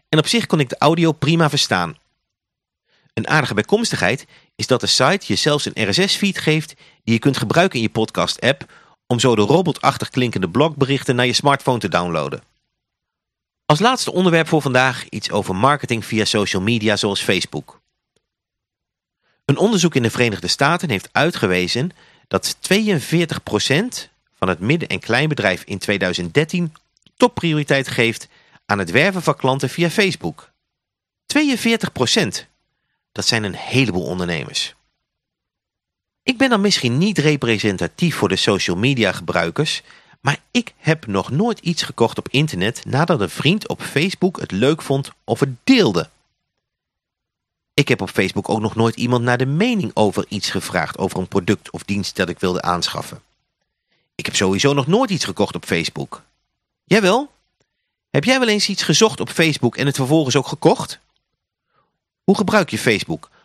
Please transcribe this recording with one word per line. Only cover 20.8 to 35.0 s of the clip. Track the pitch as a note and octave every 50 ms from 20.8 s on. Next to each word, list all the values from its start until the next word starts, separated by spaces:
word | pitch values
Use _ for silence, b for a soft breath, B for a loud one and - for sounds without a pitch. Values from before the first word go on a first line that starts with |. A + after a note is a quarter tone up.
| - D#3+
heeft | A#2 F#2+ - -
uitgewezen | - - C#3 E3+ F3 - - G2 F2+ F2+ F2+ E2+ - A#2 C#3 F3+ - b b b b b b b
dat | - F#2+ - - - _
tweeënveertig | - - F#3 G#3 A3 G#3 G3 D3 A2+ - - E3+ E3+ D#3 - - -
procent | - - G#3 - - C3 D3+ A3 B3+ - - - - _ _ _ _ _ -
van | - F#2
het | F2+ D#2
midden- | F#2 A2 D3+ E3+ D#3 -
en | A2 F2+
kleinbedrijf | - - A#2 B2 D3 D#3 D3+ - G2+ G2+ F#2 E2+ -
in | - G2 F#2+
tweeduizend | - - G#2 G2 F#2+ F2+ F2 - F2+ E2+ D#2+
dertien | C#3+ D#3+ D#3+ - F3+ F3 D#3+ D#3 _ _ _ _ _ _ _ _ -
topprioriteit | B3+ - - - - E3+ D#3 D3+ D3 - C#3+ C#3 C3 -
geeft | - - A#2+ A2+ A2 - - b b b b b b b b
aan | - G#2 G2+
het | F#2+ E2+
werven | E2+ B2 D3+ G3+ F#3+ F#3 D#3+
van | - F#3
klanten | - - C3 C3 C3+ C#3+ B2+
via | - - E3+ E3+
Facebook. | - - G3+ F#3+ - - - E2+ D#2 - - _ _ _ _ _ _ _ _ _ _ _ _ _ _ _ _
Tweeënveertig | - - C#4+ D#4 C#4+ C4 G#3+ - A#3 A#3 A3+ - -
procent. | - - B2+ - - A#3 F3 G#2+ - - - _ _ _ _ _ _ _ _ _ _ _ _ _
Dat | - - G2 -
zijn | - A2+ G#2+
een | G2+ F2
heleboel | - - - G#2+ B2+ C3+ A2 E2+ F#2 E2+
ondernemers. | B1+ F2 F2+ F2+ E2+ E2+ D#2 B1+ - - - - - - _ _ _ _ _